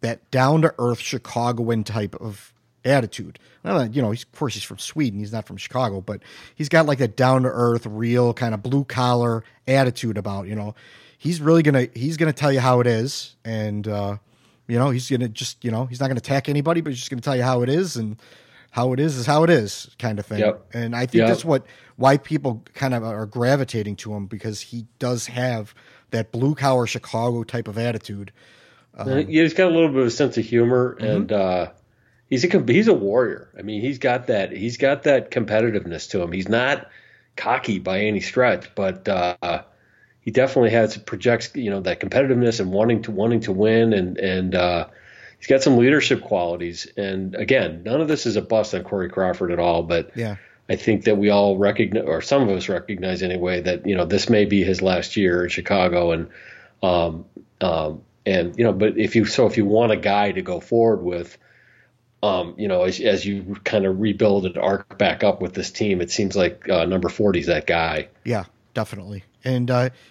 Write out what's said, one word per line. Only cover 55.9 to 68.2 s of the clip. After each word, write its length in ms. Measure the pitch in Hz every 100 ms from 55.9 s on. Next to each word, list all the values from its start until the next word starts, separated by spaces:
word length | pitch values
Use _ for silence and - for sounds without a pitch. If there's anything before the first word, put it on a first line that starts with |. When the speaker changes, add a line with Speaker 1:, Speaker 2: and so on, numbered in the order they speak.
| 87 85
Speaker 2:
and, 180 | 82 82 - - - - -
um, 440 | 92 87 85 80 - - - -
um, 400 | 90 80 78 78 _ _ 104
and, 320 | 92 87 113
you 60 |
know, 100 | 117
but 240 | 95 107 -
if 180 | - 117
you, 100 | 107
so 200 | - 110
if 120 | 113
you 80 | 101
want 260 | 107 117
a 40 | 104
guy 340 | 104 101 104
to 100 | 92
go 180 | 90 90
forward 440 | - 117 113 101
with, 340 | 90 87 82 - _ _ _ _ _ _ _ -
um, 320 | 104 92 85 -
you 100 | 104
know, 140 | 90
as, 180 | 92 92
as 240 | 117 98
you 340 | 98 98 92 98
kind 220 | - 107 95
of 140 | 95
rebuild 480 | 107 98 107 98 92
and 100 | -
arc 400 | 92 98 - -
back 260 | 98 -
up 160 | 101 -
with 140 | 90
this 160 | 92 -
team, 320 | - 107 90
it 80 | 87
seems 260 | - 98 98
like, 320 | 87 - -
uh, 180 | 90 85
number 240 | 95 87
forty 320 | - 104 87
is 40 | 80
that 220 | 82 -
guy. 400 | 82 82 78 - _